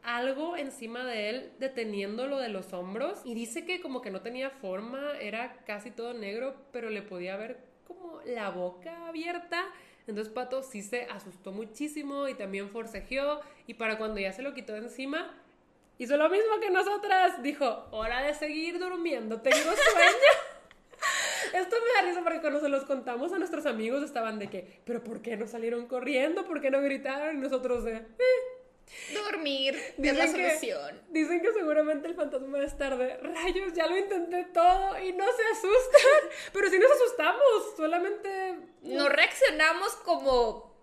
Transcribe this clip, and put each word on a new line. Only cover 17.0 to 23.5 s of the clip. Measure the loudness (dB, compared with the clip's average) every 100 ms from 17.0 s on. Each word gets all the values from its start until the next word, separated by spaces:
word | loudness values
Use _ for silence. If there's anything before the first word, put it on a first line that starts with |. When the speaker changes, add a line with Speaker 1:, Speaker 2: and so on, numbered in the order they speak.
| 2 6 6 2
Speaker 1:
dijo, | -4 0 -2 -2 -8
"Hora | -6 -4 -2
de | -2
seguir | -2 -4 -4 -4 -4
durmiendo, | -4 -4 -2 -4 -4 -2
tengo | 4 4
sueño". | 4 4
<laughs> | 4 8 6 8 8 8 4 -14 -20 -20 _ -4 -2 0 -2 -2 -2
Esto | -2 0 2
me | 4 4
da | 4
risa | 2
porque | -2 0
cuando | 0 0
se | 0
los | 0
contamos | -2 -4 -2 -4 -4
a | -2
nuestros | -4